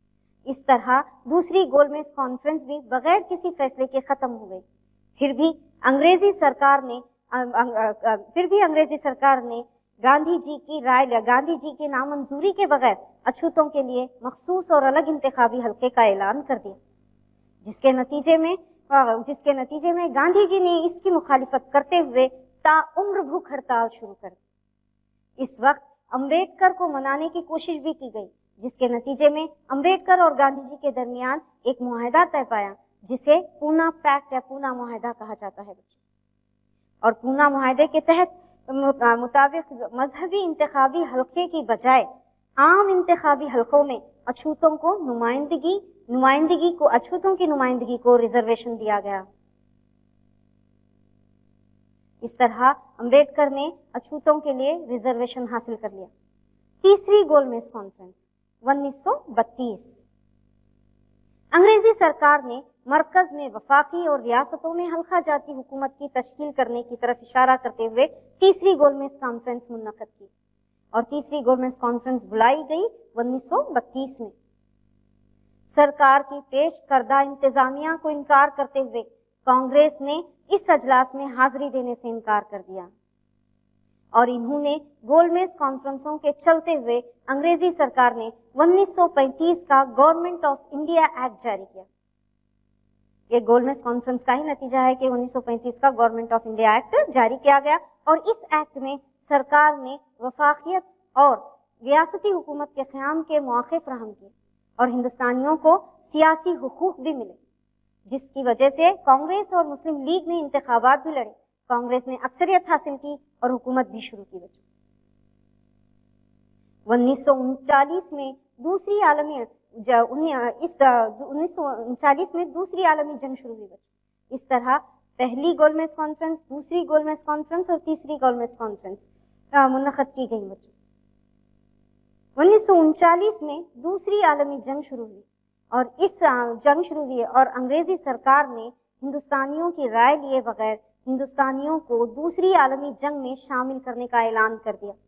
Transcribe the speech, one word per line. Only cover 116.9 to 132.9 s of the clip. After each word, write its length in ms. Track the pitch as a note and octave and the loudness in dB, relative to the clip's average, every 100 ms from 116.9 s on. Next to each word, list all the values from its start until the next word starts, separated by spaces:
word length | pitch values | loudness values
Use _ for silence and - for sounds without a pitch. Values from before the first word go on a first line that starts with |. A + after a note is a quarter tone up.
उन्नीस 300 | A#3+ B3 C#4 | 2 2 0
सौ 100 | C#4+ | 2
उनचालीस 800 | C4 B3+ C4 - C#4 C#4 F4+ - | 0 0 -6 2 2 2 -2 -8
में 240 | C#4+ C4+ C4 _ _ | -12 -12 -14 _ _
दूसरी 400 | C#4+ F#4+ G4+ G#4 | -6 -4 -2 0
आलमी 460 | F4 D4 D4 C#4 A#3 _ _ A3+ | 2 2 -2 -8 -12 _ _ -14
ज-, 280 | A3 A#3 A#3 | 0 2 2
उन्नी-, 400 | C4 D#4+ C4 A#3+ - | -2 -4 -4 -6 -6
इस, 140 | E4+ - C4+ A#3+ A3 A3 | -8 2 2 4 0 -6
उन्नीस 340 | C#4 C#4+ E4+ F4 | -12 -6 -8 -6
सौ 280 | D4 A3+ | -8 -8
उनचालीस 500 | A#3 B3 D4 C#4 F#4 | -10 -2 0 0 -2
में 180 | E4+ E4+ | -6 -8
दूसरी 320 | D#4+ F#4 F4+ | -8 -10 -2
आलमी 300 | F4 D4+ D4 | 0 0 -2
जंग 220 | C#4 C4+ C4 | -8 -12 -14
शुरू 180 | B3 | -16
हुई। 100 | A3 | -18
बच्चों, 680 | G3+ _ _ _ _ _ _ | -20 _ _ _ _ _ _
इस 140 | B3+ - | -14 -4
तरह 300 | B3+ B3 C#4+ - _ _ - | -2 0 -2 -2 _ _ -6
पहली 360 | B3+ B3 E4 | -4 -2 -2
गोलमेज 360 | E4 D4+ D#4 D#4+ | 4 4 2 -6
कॉन्फ्रेंस, 500 | D#4 D#4 D4+ D#4+ D#4+ | -6 -8 -6 -6 -6
दूसरी 440 | - C#4 D4 F4 | -10 -16 -6 -6
गोलमेज 380 | E4+ D4+ D4+ D4+ | 0 0 0 -8
कॉन्फ्रेंस 480 | - D4+ D4+ E4+ F4+ | -6 -8 -6 -8 -4
और 80 | E4 | -4
तीसरी 380 | D#4+ D#4 C4+ D4+ | -4 -8 -8 -2
गोलमेज 380 | C4 A#3+ A#3+ | -2 -2 -8
कॉन्फ्रेंस, 440 | A#3+ A3 G3+ F#3+ G3+ _ _ _ _ _ | -10 -12 -12 -16 -18 _ _ _ _ _
अ, 140 | C#4+ C4+ | 2 4
मुनक़द 380 | C4 C#4 C#4 C4+ | 2 -4 -4 -6
की 200 | - A#3 | -4 -8
गई। 220 | A3+ F#3+ | -8 -10
बच्चों, 260 | F#3+ _ _ _ _ _ _ _ _ _ _ _ _ _ _ _ _ _ - | -18 _ _ _ _ _ _ _ _ _ _ _ _ _ _ _ _ _ 2
उन्नीस 280 | E4+ G#4+ G#4+ | 6 6 6
सौ 80 | |
उनचालीस 680 | F4+ D#4 | 6 6